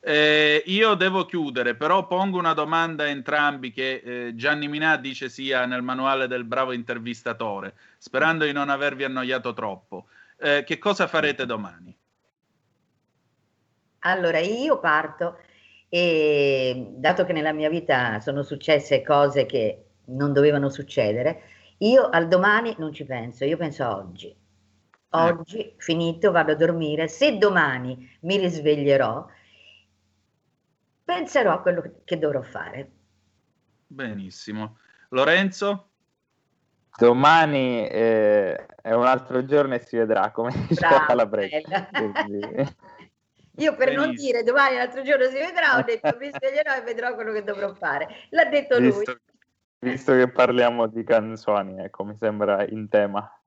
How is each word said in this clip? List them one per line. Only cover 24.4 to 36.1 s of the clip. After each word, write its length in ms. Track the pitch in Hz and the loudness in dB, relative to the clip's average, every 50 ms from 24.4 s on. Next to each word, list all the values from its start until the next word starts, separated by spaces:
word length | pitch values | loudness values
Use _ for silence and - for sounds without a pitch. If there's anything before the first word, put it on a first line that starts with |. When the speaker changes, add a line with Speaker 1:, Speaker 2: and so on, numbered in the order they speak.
| _ _ _ _ _ _ _ _ _ _ _ _ _ _ - | _ _ _ _ _ _ _ _ _ _ _ _ _ _ 0
Speaker 1:
Ecco. 260 | 160 165 170 170 165 | 2 4 2 2 0
Speaker 2:
Oggi, 360 | 165 _ 185 226 208 - _ | -6 _ -10 -10 -10 -12 _
finito, 540 | _ - - 165 165 170 165 165 165 - 202 | _ -4 -2 -2 0 0 -2 -2 2 2 4
vado 220 | 175 170 156 151 156 | 4 4 2 2 2
a 20 | |
dormire. 520 | 147 165 165 170 165 160 151 151 151 165 | 2 2 2 2 0 -2 -2 -2 -2 -4
Se 300 | 160 - - 277 302 240 | -4 -2 0 0 2 4
domani 720 | 202 208 208 190 175 151 139 131 127 123 127 127 127 - - _ _ | 4 2 4 4 4 2 2 0 -4 -6 -8 -10 -12 -16 -20 _ _
mi 160 | - 170 196 | -6 -2 -2
risveglierò, 880 | 202 190 175 165 160 143 147 151 147 143 143 139 135 127 110 113 135 170 - - _ _ _ _ _ _ _ _ _ _ _ _ _ _ _ _ _ _ _ _ _ _ _ _ _ _ _ _ _ _ _ _ _ _ | 0 0 -2 -2 0 0 2 2 2 4 4 4 4 4 0 -2 -6 -10 -14 -20 _ _ _ _ _ _ _ _ _ _ _ _ _ _ _ _ _ _ _ _ _ _ _ _ _ _ _ _ _ _ _ _ _ _
penserò 500 | - 349 359 320 - - 285 233 196 160 | -6 -4 -4 -4 0 0 2 2 2 0
a 60 | 175 | 0
quello 420 | - 185 175 170 - - - _ _ | 0 -2 -2 -2 -4 -10 -16 _ _
che 120 | - 180 | -8 -4
dovrò 240 | 160 156 147 143 131 | -2 -2 -2 -2 -4
fare. 480 | 113 - - - 82 85 - 127 135 - _ _ _ _ _ _ _ _ _ _ _ _ _ _ _ _ _ _ _ | -6 -8 -12 -12 -12 -12 -12 -14 -16 -16 _ _ _ _ _ _ _ _ _ _ _ _ _ _ _ _ _ _ _
Speaker 1:
Benissimo. 880 | _ 135 135 135 117 107 101 98 92 87 - - - 107 107 107 107 110 _ _ _ _ _ _ _ | _ -14 -10 -10 -10 -8 -10 -12 -14 -16 -16 -14 -12 -10 -10 -10 -10 -12 _ _ _ _ _ _ _
Lorenzo? 800 | - 127 139 151 165 185 196 190 185 - 202 202 202 190 - _ _ _ _ _ | 0 2 4 4 4 4 2 0 -2 -2 -2 -2 -2 -4 -8 _ _ _ _ _